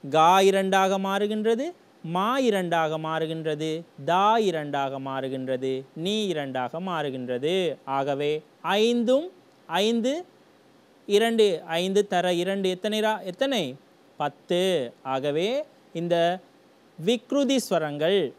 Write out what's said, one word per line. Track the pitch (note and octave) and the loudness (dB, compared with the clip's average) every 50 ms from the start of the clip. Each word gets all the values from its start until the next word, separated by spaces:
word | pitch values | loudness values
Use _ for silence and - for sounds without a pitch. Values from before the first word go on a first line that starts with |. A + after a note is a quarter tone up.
| - C#3 C3+ | -8 0 2
கா | D#3+ D#3 E3+ F#3 F#3+ G3 G3 | 6 6 8 8 8 6 6
இரண்டாக | F#3+ G3 F#3+ F#3+ F#3+ F#3+ F#3+ F#3+ G3 F#3+ | 4 4 0 2 2 2 2 2 0 0
மாறுகின்றது, | F#3+ G3 G3 G3 G#3 G#3 G#3+ G#3+ G#3 A3+ A#3 A#3 C#4 E4+ F4+ - - _ _ - - | -2 -2 -2 -2 -2 -2 -2 -2 0 0 0 0 -2 -6 -8 -12 -20 _ _ -14 -10
மா | D#3+ E3+ F3+ G3 A3 B3+ C#4 C4+ | -4 -2 -2 0 0 0 2 2
இரண்டாக | A#3+ G#3 F#3+ F#3 E3+ E3+ E3 D#3+ D#3 D#3 D#3 D#3+ | 2 2 2 0 0 0 0 0 0 -2 -4 -4
மாறுகின்றது, | D#3 D#3+ D#3+ D#3+ D#3 D#3+ D#3+ D#3 D#3+ D#3 D3 D#3 D#3+ D#3 E3 E3+ - _ - C#3 | -4 -2 -2 -2 -4 -4 -6 -4 -4 -4 -2 -4 -4 -4 -6 -8 -14 _ -8 -2
தா | C#3+ E3+ F#3 G3 G#3 A3 A#3 A3 F#3+ | 0 2 4 4 4 4 4 2 2
இரண்டாக | E3 D#3+ D3+ D3 C#3+ C#3+ C#3 C3+ C3+ C3+ | 0 -2 -4 -2 -2 -2 -2 -2 -4 -6
மாறுகின்றது, | C3+ C3+ C3+ C3+ C3+ C3+ C3 C3 C3 C3 C3 B2+ C3 C3 C3 C3 C3+ - - D#3+ E3 | -6 -6 -6 -4 -4 -4 -6 -6 -4 -4 -4 -2 -2 -2 -4 -4 -6 -10 -10 -6 -4
நீ | F#3 G#3 A3 G#3+ G3 | -2 -2 -2 -2 -2
இரண்டாக | F3 D3+ C#3+ C3+ C3 C3 B2+ A#2 - E3 | -2 -4 -4 -4 -4 -4 -4 -4 -6 -6
மாறுகின்றது. | F#3 F#3+ F3 D#3+ D3 C#3+ C3 C3 B2 B2 B2+ A#2+ C3 D#3 F3+ F#3+ F3+ E3 C3 - - - C3+ | -6 -4 -4 -4 -4 -4 -6 -6 -6 -4 -4 -2 -2 0 0 0 0 -2 -4 -6 -6 -4 -2
ஆகவே | C#3 C#3 C#3+ C#3 C#3 D3 D3 D3+ D#3 - _ _ _ - E3 F#3+ G#3 | -2 0 0 -2 -2 0 -2 -2 -4 -6 _ _ _ -4 0 2 2
ஐந்தும் | A3 A#3 A#3+ A#3+ A#3 A3 B3+ C#4 E4 F#4 - - _ _ _ _ _ - | 2 2 2 0 2 2 2 2 0 -4 -12 -18 _ _ _ _ _ -4
ஐந்து, | D#3+ F3+ G3+ A3 A#3 A#3 G#3+ B3+ C#4+ E4+ F4+ - _ _ _ _ _ _ _ _ _ _ _ _ _ _ _ | -2 0 0 2 0 0 0 0 -2 -2 -6 -12 _ _ _ _ _ _ _ _ _ _ _ _ _ _ _
இரண்டு, | - G3+ G#3 A3+ A#3 A3+ A3+ G#3+ G3+ F3 D#3 - E3+ E3 E3+ | 0 2 2 4 4 4 4 4 4 4 -2 -4 -4 -2 -2
ஐந்து | F3+ F#3+ F#3+ G3+ G#3 | 0 2 2 2 2
தர | G3+ G3 F3 F3 F3+ F3+ E3+ F3 | 2 0 0 2 2 0 0 0
இரண்டு | F#3 G3 G3+ G3 F#3 F#3 | -2 -2 0 0 -2 -2
எத்தனை | F3+ - G#3+ G#3+ G#3+ G#3+ | -2 -4 -4 -2 0 0
ரா-, | G#3+ G#3+ G3 F3+ F#3+ | 0 -2 -2 -6 -10
எத்தனை? | F3 - C4 C4+ C4+ A3 E3+ B2+ C3 D3 _ _ _ _ _ _ _ _ | -4 -4 -2 0 0 -2 -2 -4 -6 -12 _ _ _ _ _ _ _ _
பத்து. | D3+ D3 - _ _ - F3+ F3 F#3 F#3+ F3+ D#3 B2+ A#2+ - _ _ C3+ C3 | -4 -4 -4 _ _ -2 0 2 2 2 0 0 -2 -4 -8 _ _ -4 -4
ஆகவே | C3+ C3 D3 C#3+ D#3 F3 G#3+ B3 C#4+ D#4 - _ _ _ - _ | -2 -2 -2 0 0 0 0 -2 -4 -6 -8 _ _ _ -12 _
இந்த | E3 E3+ E3+ F3 E3+ E3+ E3+ F3+ F#3 - - _ _ _ _ _ _ _ _ _ - | -8 -2 0 2 2 2 2 0 -2 -8 -20 _ _ _ _ _ _ _ _ _ -4
விக்ருதி | D#3 F#3+ B3 A#3 - - - C#4+ C#4 A#3+ C4+ B3+ - | 0 0 0 0 0 -2 0 0 2 2 2 0 0
ஸ்வரங்கள் | - G3 E3 D#3 D3 C#3+ D3 D3+ E3+ G3 G3+ D#3+ B2 - | 0 -2 0 0 -2 -4 -2 0 2 2 2 0 -2 -6